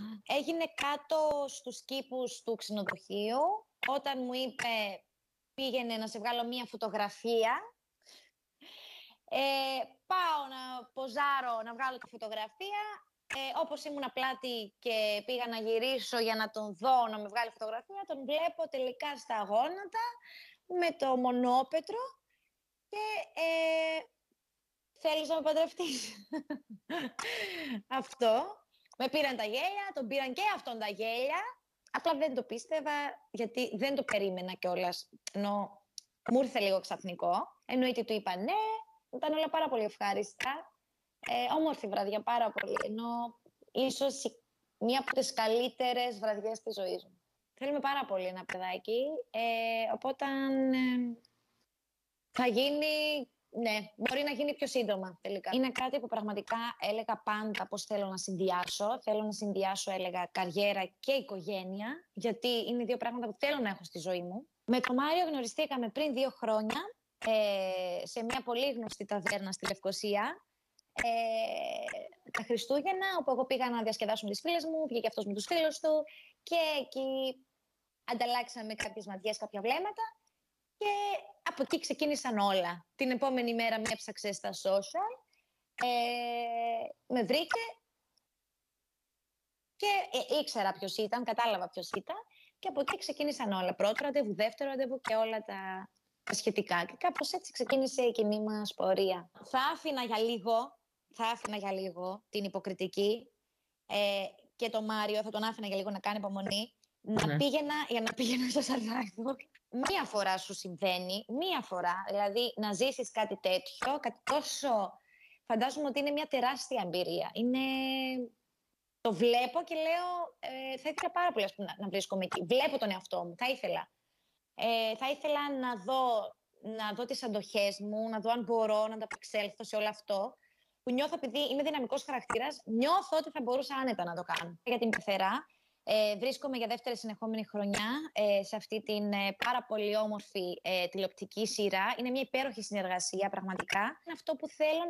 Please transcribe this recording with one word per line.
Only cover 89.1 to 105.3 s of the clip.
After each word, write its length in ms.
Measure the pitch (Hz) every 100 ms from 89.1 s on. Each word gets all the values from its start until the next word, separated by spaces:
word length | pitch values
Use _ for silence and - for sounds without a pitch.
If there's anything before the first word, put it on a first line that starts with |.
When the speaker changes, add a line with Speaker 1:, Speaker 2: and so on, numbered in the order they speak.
| _ _ _ _ _ _ -
Speaker 1:
και, 100 | 403 392 -
ε, 260 | 254 - 294
ήξερα 340 | 294 233 190
ποιος 240 | 190 196 -
ήταν, 280 | 214 240
κατάλαβα 440 | 233 220 233 196 180
ποιος 220 | - 180
ήταν 260 | 196 - 392 - - - -
και 100 | 381
από 120 | 277
εκεί 180 | 277 392
ξεκίνησαν 540 | - 285 294 269 220
όλα. 220 | 190 180
Πρώτο 300 | 185 202 226
ραντεβού, 300 | 285 285 214
δεύτερο 360 | 180 220 - 277
ραντεβού 300 | 269 262 254
και 140 | -
όλα 300 | 220 220 220
τα, 460 | 214 196 190 190 190 _ _ _
τα 100 | -
σχετικά. 520 | 196 220 208 202 175
Και 100 | 175 -
κάπως 340 | 349 - 294
έτσι 200 | 370 -
ξεκίνησε 500 | - 240 269 262 269
η 80 | 240
κοινή 300 | 226 208 214
μας 340 | 214 214 208
πορεία. 560 | - 185 190 190 180 175 -
Θα 140 | - 262 277
άφηνα 300 | 330 311 269
για 140 | 240 220
λίγο, 600 | 226 233 208 226 285 - _ _ _
θα 120 | - 226
άφηνα 300 | 233 208 208
για 160 | 196
λίγο 520 | 190 190 170 185 208 _
την 160 | 214
υποκριτική, 880 | 202 190 196 185 185 202 202 226 - _ _ _ _ _ -
ε, 380 | 202 202 196 190 - _ -
και 120 | 226
τον 140 | 220
Μάριο, 380 | 214 220 208 214
θα 80 | 214